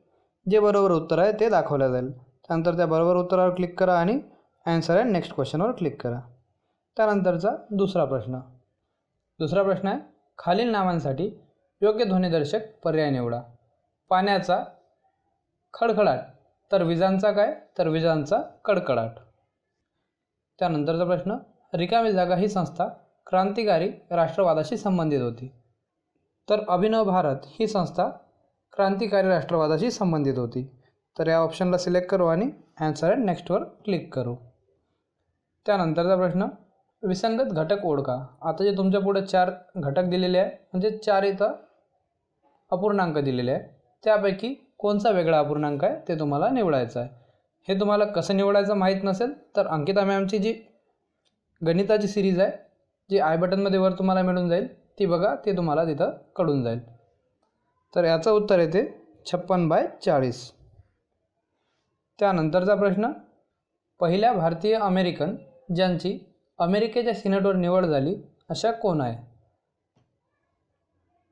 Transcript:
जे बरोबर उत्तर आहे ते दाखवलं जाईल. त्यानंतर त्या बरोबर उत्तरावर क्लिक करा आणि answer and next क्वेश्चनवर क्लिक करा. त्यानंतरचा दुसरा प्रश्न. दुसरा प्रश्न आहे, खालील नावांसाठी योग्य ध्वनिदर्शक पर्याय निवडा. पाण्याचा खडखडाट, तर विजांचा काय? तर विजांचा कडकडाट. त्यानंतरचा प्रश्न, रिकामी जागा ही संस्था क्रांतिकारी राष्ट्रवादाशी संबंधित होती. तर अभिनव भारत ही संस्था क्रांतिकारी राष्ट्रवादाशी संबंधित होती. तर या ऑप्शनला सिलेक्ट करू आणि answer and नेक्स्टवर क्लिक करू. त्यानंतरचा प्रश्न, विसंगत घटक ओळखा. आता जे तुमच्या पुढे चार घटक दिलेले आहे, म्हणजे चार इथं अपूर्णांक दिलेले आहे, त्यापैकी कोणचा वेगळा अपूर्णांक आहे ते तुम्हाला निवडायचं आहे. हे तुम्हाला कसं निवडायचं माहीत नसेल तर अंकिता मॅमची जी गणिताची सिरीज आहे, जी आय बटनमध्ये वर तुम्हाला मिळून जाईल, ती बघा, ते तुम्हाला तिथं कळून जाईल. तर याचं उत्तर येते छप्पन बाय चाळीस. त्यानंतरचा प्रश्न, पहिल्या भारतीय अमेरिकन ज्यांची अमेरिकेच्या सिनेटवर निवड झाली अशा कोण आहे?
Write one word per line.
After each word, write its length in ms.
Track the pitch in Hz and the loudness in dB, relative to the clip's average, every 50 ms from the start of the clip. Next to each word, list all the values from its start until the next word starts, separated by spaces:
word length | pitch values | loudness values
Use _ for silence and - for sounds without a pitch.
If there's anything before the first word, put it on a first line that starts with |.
| _ _ _ _ _ _ _ _ _ 185 | _ _ _ _ _ _ _ _ _ 0
जे 80 | 196 214 | 2 4
बरोबर 320 | 208 208 202 202 196 190 | 4 4 4 4 4 4
उत्तर 280 | 175 160 156 - 165 160 | 2 2 0 0 2 2
आहे 120 | 180 208 | 2 2
ते 180 | 208 214 214 226 | 2 2 0 2
दाखवलं 420 | 214 170 151 - 151 139 135 131 | 2 2 2 0 0 0 0 0
जाईल. 200 | 127 127 127 131 | 0 -2 -4 -6
त्यानंतर 640 | 131 - - _ _ _ _ - 170 165 165 175 165 | -8 -14 -18 _ _ _ _ -4 -4 0 0 0 0
त्या 100 | 170 175 | 0 0
बरोबर 300 | 160 160 160 165 175 180 | 0 2 2 2 4 2
उत्तरावर 380 | 180 180 180 190 185 185 185 180 | 2 2 0 2 2 2 2 2
क्लिक 240 | 180 185 175 180 - | 0 -4 -6 -2 0
करा 200 | 190 180 180 170 | 2 2 4 2
आणि 140 | 170 185 226 285 - - - _ _ _ _ _ _ | 2 0 0 -2 -4 -8 -16 _ _ _ _ _ _
answer 320 | 170 170 165 160 - 165 190 | -2 -2 0 0 2 2 2
and 160 | 240 254 202 | 2 2 0
next 180 | 170 - - - | -2 -2 -4 -6
क्वेश्चनवर 380 | - 135 - - 151 185 233 | -6 -4 -4 -2 -2 -2 -2
क्लिक 300 | 247 - 180 147 120 - | -2 -4 -4 -6 -6 -6
करा. 180 | - 123 117 123 - - - _ _ _ _ _ _ _ _ _ _ _ _ - | -6 -6 -6 -8 -10 -14 -20 _ _ _ _ _ _ _ _ _ _ _ _ 0
त्यानंतरचा 520 | 220 214 208 202 180 185 175 165 175 214 - - - - | 0 2 2 2 0 0 0 0 -2 -2 -2 -4 -8 -6
दुसरा 340 | 214 196 196 190 - 180 151 | -2 -2 0 0 0 0 0
प्रश्न. 340 | 127 135 127 107 127 127 127 - - - _ _ _ _ _ _ _ _ _ _ _ _ _ _ _ _ - | 0 -2 -4 -4 -6 -10 -10 -12 -16 -20 _ _ _ _ _ _ _ _ _ _ _ _ _ _ _ _ -6
दुसरा 240 | 160 143 175 196 196 | -4 -2 0 2 2
प्रश्न 240 | 196 190 - - 190 | 2 0 0 -2 -2
आहे, 120 | 214 285 - - _ _ _ _ _ - | -4 -4 -8 -12 _ _ _ _ _ -8
खालील 300 | - - 180 202 240 240 | -2 -2 0 0 0 0
नावांसाठी 600 | 220 202 190 185 175 165 135 139 135 135 175 220 - - - _ _ _ _ _ _ _ | 0 0 0 0 0 -2 -2 -4 -4 -4 -4 -6 -6 -10 -18 _ _ _ _ _ _ _
योग्य 240 | 196 208 214 220 240 | 2 2 2 2 0
ध्वनिदर्शक 540 | 202 190 185 185 180 165 165 147 143 214 214 214 - - _ - | 0 2 2 2 2 2 0 0 0 -2 -4 -6 -8 -14 _ -4
पर्याय 260 | 170 156 156 156 147 | -2 0 0 0 0
निवडा. 320 | 135 127 120 120 117 120 123 - - _ _ _ _ _ _ _ _ _ _ _ | 0 0 -2 -4 -4 -6 -8 -12 -20 _ _ _ _ _ _ _ _ _ _ _
पाण्याचा 540 | 190 185 190 208 202 190 190 - 180 214 - - - _ _ _ _ _ _ _ _ _ _ _ _ _ _ _ _ _ _ _ - | 2 2 2 2 0 0 0 0 0 -2 -2 -6 -14 _ _ _ _ _ _ _ _ _ _ _ _ _ _ _ _ _ _ _ -6
खडखडाट, 460 | - 226 233 214 185 208 170 135 - - - - _ _ _ _ _ _ _ | -2 0 0 2 2 2 2 2 0 -4 -10 -18 _ _ _ _ _ _ _
तर 120 | - 190 175 | 0 0 2
विजांचा 480 | 165 170 165 185 190 196 190 196 208 | 2 2 2 2 2 2 2 2 2
काय? 220 | 202 202 208 247 311 - - _ _ - | 2 2 2 0 0 -6 -12 _ _ -2
तर 100 | 175 165 | -2 0
विजांचा 540 | 156 160 160 165 160 156 143 143 196 240 - - - - - | 0 0 2 2 0 0 0 0 -2 -2 -2 -6 -12 -8 -2
कडकडाट. 540 | - 202 180 175 - 131 117 113 113 - - - _ _ _ _ _ _ _ _ _ _ _ _ _ _ _ _ _ _ _ _ _ _ _ _ _ _ _ | -2 0 0 0 0 0 -2 -2 -4 -8 -12 -20 _ _ _ _ _ _ _ _ _ _ _ _ _ _ _ _ _ _ _ _ _ _ _ _ _ _ _
त्यानंतरचा 460 | 190 175 165 147 147 156 165 165 180 | -2 -2 0 -2 -2 -2 -2 -2 0
प्रश्न, 320 | 175 180 170 - 185 214 262 - - _ _ _ _ - | 0 -2 -2 -2 -6 -8 -8 -10 -16 _ _ _ _ -4
रिकामी 380 | 165 175 180 220 233 233 226 | -4 -2 0 0 0 2 2
जागा 240 | 208 185 180 175 180 | 2 0 2 2 0
ही 120 | 170 196 214 | 0 0 0
संस्था 400 | 196 190 165 - - - 180 220 - - _ _ _ _ _ - | -2 -2 -4 -4 -4 -6 -6 -6 -6 -12 _ _ _ _ _ -2
क्रांतिकारी 640 | - 185 190 202 208 226 226 208 185 160 170 202 - - - _ | 0 2 2 0 -2 -2 0 2 2 2 0 -2 -4 -8 -8 _
राष्ट्रवादाशी 640 | 175 170 165 160 - - 196 175 156 156 156 156 240 220 | 0 0 0 0 0 0 2 2 2 0 0 -2 -6 -4
संबंधित 440 | - 208 185 175 165 156 147 135 | -2 -2 0 0 0 0 0 0
होती. 300 | 123 120 113 117 127 131 - _ _ _ _ _ _ _ _ _ _ _ _ _ _ _ _ _ _ - | -2 -4 -6 -8 -12 -16 -18 _ _ _ _ _ _ _ _ _ _ _ _ _ _ _ _ _ _ -2
तर 100 | 208 202 - - | -2 -2 0 0
अभिनव 340 | 180 180 190 220 220 226 220 | 0 2 2 2 2 2 2
भारत 340 | 202 185 185 170 151 135 - - | 2 2 0 0 0 -2 -4 -8
ही 220 | - - - 220 214 | -12 -6 -4 -4 -2
संस्था 420 | 214 196 170 143 - - 180 254 - - - _ _ _ _ _ _ _ _ _ - | 0 -2 -2 -2 -2 -2 -2 -4 -4 -10 -18 _ _ _ _ _ _ _ _ _ -2
क्रांतिकारी 540 | - 196 196 202 196 233 208 202 196 190 190 | 0 0 0 0 0 -2 0 0 2 2 2
राष्ट्रवादाशी 640 | 185 165 - - 175 165 156 151 160 151 196 247 | 2 0 0 0 0 0 2 2 2 0 0 -2
संबंधित 460 | 233 - 208 180 165 156 143 139 127 127 | -2 -2 0 0 0 2 0 0 0 -2
होती. 260 | 123 120 - 127 131 135 - _ _ _ _ _ _ _ _ - | -4 -4 -4 -8 -8 -8 -12 _ _ _ _ _ _ _ _ -4
तर 80 | 160 160 | 0 2
या 120 | 160 165 | 2 2
ऑप्शनला 380 | 165 160 160 - 185 180 180 175 | 2 0 -2 -2 0 0 0 0
सिलेक्ट 320 | 180 185 175 180 180 180 | 0 0 0 0 0 0
करू 160 | 202 190 180 | 0 2 2
आणि 200 | 165 165 170 220 277 - - - _ _ - | 2 2 2 0 -2 -4 -8 -16 _ _ -4
answer 280 | 160 156 147 139 160 165 | -4 -4 -2 0 0 0
and 160 | 214 277 240 | 0 2 0
नेक्स्टवर 380 | 196 170 - - - - 214 311 | 0 -2 -4 -4 -4 -2 -2 -4
क्लिक 500 | - - _ - - 190 156 - - - | -6 -12 _ -6 -4 -4 -4 -4 -6 -6
करू. 220 | 135 120 120 123 - - - _ _ _ _ _ _ _ _ _ _ _ _ _ _ _ _ _ _ _ _ _ _ _ | -6 -6 -6 -8 -10 -12 -20 _ _ _ _ _ _ _ _ _ _ _ _ _ _ _ _ _ _ _ _ _ _ _
त्यानंतरचा 500 | - 208 180 175 160 156 170 170 180 190 | -2 0 0 0 0 0 0 2 2 2
प्रश्न, 300 | 180 185 175 170 180 202 262 - - - _ _ _ _ _ _ _ - | 2 2 0 0 0 -2 -2 -4 -10 -18 _ _ _ _ _ _ _ -4
विसंगत 400 | 190 185 185 - 226 220 226 269 | -4 -2 -2 -2 -2 0 -2 -2
घटक 420 | 226 196 156 156 160 202 202 - | -2 -2 -2 -2 0 -2 -2 0
ओळखा. 300 | 170 147 139 135 - 123 127 135 - - _ | 0 -2 0 -2 -4 -6 -6 -8 -12 -16 _
आता 220 | - 160 156 - 190 | -6 -6 -4 0 0
जे 140 | 202 196 185 | 0 0 0
तुमच्या 240 | 196 190 185 202 | 0 0 2 2
पुढे 200 | 190 196 202 196 | 0 0 0 -2
चार 300 | 190 190 - 185 180 185 185 - - _ - 190 | -2 0 2 2 2 2 -2 -6 -14 _ -10 -6
घटक 260 | 147 139 135 185 180 | -6 -2 -2 0 0
दिलेले 340 | 175 175 185 185 180 185 180 | 0 0 0 0 2 2 2
आहे, 120 | 196 - - - _ _ - | 0 0 -4 -10 _ _ -4
म्हणजे 240 | 185 185 220 214 214 | -2 -2 -2 -2 -2
चार 260 | - - 202 196 196 | 0 0 2 2 2
इथं 300 | 202 190 190 202 233 294 - - _ _ _ _ _ _ _ _ _ _ _ _ _ _ _ _ _ _ _ _ _ | 0 0 0 -2 -2 -2 -6 -12 _ _ _ _ _ _ _ _ _ _ _ _ _ _ _ _ _ _ _ _ _
अपूर्णांक 460 | 185 175 190 214 202 196 185 170 151 151 | -4 -2 0 0 0 2 0 0 0 0
दिलेले 340 | 139 135 127 123 123 120 | 0 0 -2 -2 -2 -2
आहे, 120 | 139 165 - - - _ _ _ _ _ - | -2 -4 -6 -10 -16 _ _ _ _ _ 0
त्यापैकी 500 | 214 214 208 196 202 190 190 - 240 277 - _ _ _ - | 0 2 2 2 0 -2 -2 -4 -8 -8 -10 _ _ _ -4
कोणचा 320 | - 208 208 202 202 233 | -2 -2 0 2 2 2
वेगळा 300 | 208 180 170 160 160 151 | 2 2 2 2 2 2
अपूर्णांक 440 | 147 147 147 147 151 147 147 139 165 | 2 0 0 -2 -2 -2 -2 0 0
आहे 120 | 208 294 320 - - | -2 -2 -4 -6 -6
ते 120 | 175 156 | -4 -4
तुम्हाला 300 | 156 147 143 143 170 233 | -2 -2 -2 0 0 0
निवडायचं 500 | 269 254 214 175 151 131 123 117 - 123 | 0 0 0 0 0 0 0 -2 -4 -8
आहे. 100 | 120 127 - - _ _ _ _ _ _ _ _ _ - | -8 -8 -12 -18 _ _ _ _ _ _ _ _ _ -4
हे 120 | 196 190 | -2 0
तुम्हाला 260 | 208 202 208 208 208 | 0 2 2 2 2
कसं 320 | 208 208 175 160 - 202 190 | 0 0 -2 -2 0 0 2
निवडायचं 360 | 196 196 202 202 196 196 214 | 2 2 2 2 2 2 0
माहीत 300 | 202 185 190 196 190 196 | 2 2 2 0 0 -2
नसेल 300 | 196 190 190 240 262 294 - - _ - | -2 -2 -2 -2 -4 -4 -10 -16 _ -2
तर 120 | 208 190 185 | -2 -2 0
अंकिता 360 | 160 156 143 170 196 202 196 | -2 -2 -2 0 0 0 0
मॅमची 340 | 196 196 196 196 190 208 214 | 0 0 0 -2 -2 -2 -2
जी 160 | 196 220 226 226 - - _ _ _ _ _ _ _ _ _ _ _ _ _ _ _ _ _ _ 170 | -2 -2 -4 -6 -10 -18 _ _ _ _ _ _ _ _ _ _ _ _ _ _ _ _ _ _ -2
गणिताची 420 | 160 170 180 202 196 214 214 208 196 | 0 0 0 2 2 2 2 2 0
सिरीज 320 | - 208 190 190 185 175 | -2 0 0 2 2 2
आहे, 120 | 190 - - - - _ _ _ _ _ _ _ _ _ | 2 0 0 -6 -14 _ _ _ _ _ _ _ _ _
जी 100 | 196 196 | 0 0
आय 180 | 151 156 160 165 | 2 2 2 0
बटनमध्ये 420 | 180 180 190 190 196 196 190 190 | 0 0 0 0 0 0 2 2
वर 120 | 185 190 | 2 2
तुम्हाला 300 | 185 185 190 190 190 190 | 0 0 0 0 2 2
मिळून 280 | 185 185 180 180 180 175 | 2 0 0 0 0 0
जाईल, 180 | 170 180 220 254 - - _ _ _ - | 0 0 -2 -4 -8 -16 _ _ _ -2
ती 60 | 202 | 0
बघा, 300 | 185 175 165 180 214 285 | 0 2 2 2 0 -2
ते 220 | 277 - 214 196 180 | -2 -2 -2 -2 0
तुम्हाला 280 | 175 160 143 151 170 | 0 0 0 0 0
तिथं 260 | 165 151 135 170 247 - - - _ _ | 0 0 -2 -2 -2 -2 -8 -16 _ _
कळून 280 | - 180 156 143 139 123 | -2 0 0 0 0 0
जाईल. 160 | 117 113 120 120 - - - _ _ _ _ _ _ _ _ _ _ _ _ _ _ _ _ _ _ - | -2 -4 -6 -8 -12 -20 -20 _ _ _ _ _ _ _ _ _ _ _ _ _ _ _ _ _ _ -2
तर 80 | 180 175 | 0 2
याचं 280 | 165 165 160 165 233 | 2 2 2 2 2
उत्तर 280 | 214 208 208 208 202 180 | 2 2 4 4 4 4
येते 440 | 170 160 156 190 262 - - - - - _ _ _ - | 4 2 2 0 0 0 -6 -14 -20 -20 _ _ _ -6
छप्पन 360 | - 175 - - 190 180 170 156 | -6 -6 -2 0 0 0 2 2
बाय 200 | 165 202 294 349 - - - | 2 2 0 -2 -6 -6 -2
चाळीस. 460 | 185 165 139 131 127 120 - - - - _ - _ _ - _ _ _ _ _ _ _ _ _ _ _ _ _ _ _ _ _ _ _ _ _ _ _ _ _ _ _ - | 0 0 2 0 0 -4 -6 -12 -18 -20 _ -20 _ _ -20 _ _ _ _ _ _ _ _ _ _ _ _ _ _ _ _ _ _ _ _ _ _ _ _ _ _ _ -2
त्यानंतरचा 560 | 208 202 190 170 156 156 151 185 180 190 208 | 0 2 2 2 0 0 0 0 2 2 2
प्रश्न, 360 | 185 202 202 180 190 214 247 302 - - _ _ _ _ _ _ _ _ _ _ _ _ _ _ - | 2 2 0 0 0 -2 -2 -4 -8 -14 _ _ _ _ _ _ _ _ _ _ _ _ _ _ -2
पहिल्या 340 | 175 165 175 196 214 240 247 | 0 0 2 2 2 2 2
भारतीय 420 | 196 160 165 170 160 - 214 220 | 2 0 0 -2 0 0 0 0
अमेरिकन 600 | 220 208 196 180 185 190 180 160 - 143 175 220 277 - - - _ _ - 180 | 2 2 2 2 2 2 0 0 -2 -4 -4 -4 -6 -12 -18 -20 _ _ -6 -2
ज्यांची 440 | 170 185 185 180 160 - 180 214 185 - - _ _ _ _ _ - | 0 0 0 0 0 -2 -4 -6 -6 -10 -18 _ _ _ _ _ -2
अमेरिकेच्या 540 | 175 170 190 208 220 226 - 247 233 240 214 | 0 0 2 2 0 0 -2 -2 -2 -2 -2
सिनेटवर 420 | 190 - 196 190 196 190 202 190 | -2 -2 0 0 2 2 2 2
निवड 300 | 185 180 175 180 185 180 | 2 0 2 2 2 2
झाली 300 | 170 151 139 135 151 196 - - - _ _ _ - | 2 0 0 0 -2 -4 -6 -8 -16 _ _ _ -10
अशा 220 | 165 - - 220 | -6 -2 -2 -2
कोण 300 | 226 226 - 208 165 151 | -2 -2 -2 -2 0 0
आहे? 160 | 135 117 117 113 - - - _ _ _ _ _ _ _ _ _ _ _ _ _ _ _ _ _ _ _ _ _ _ _ _ _ _ _ _ _ _ _ _ _ _ _ 349 349 _ _ | -2 -4 -6 -8 -12 -20 -20 _ _ _ _ _ _ _ _ _ _ _ _ _ _ _ _ _ _ _ _ _ _ _ _ _ _ _ _ _ _ _ _ _ _ _ _ _ _ _